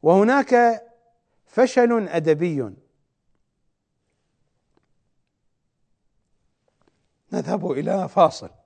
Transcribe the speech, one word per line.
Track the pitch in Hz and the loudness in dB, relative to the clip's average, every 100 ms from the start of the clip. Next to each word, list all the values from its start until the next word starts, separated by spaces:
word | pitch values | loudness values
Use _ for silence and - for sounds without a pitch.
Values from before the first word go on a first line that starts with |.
وهناك | 151 185 214 277 262 247 240 220 - _ _ _ _ _ _ | 4 4 4 0 2 2 2 0 -10 _ _ _ _ _ _
فشل | - 254 262 240 233 190 | 0 0 2 2 0 -2
أدبي. | 165 156 151 175 147 113 92 _ _ _ _ _ _ _ _ _ _ _ _ _ _ _ _ _ _ _ _ _ _ _ _ _ _ _ _ _ _ _ _ _ _ _ _ _ _ _ _ _ _ _ _ _ | -4 -2 0 -2 -4 -8 -12 _ _ _ _ _ _ _ _ _ _ _ _ _ _ _ _ _ _ _ _ _ _ _ _ _ _ _ _ _ _ _ _ _ _ _ _ _ _ _ _ _ _ _ _ _
نذهب | - 135 185 175 | -8 -4 -6 -4
إلى | 202 156 196 180 | -6 -4 -4 -4
فاصل. | - 170 - - _ | 2 2 0 -18 _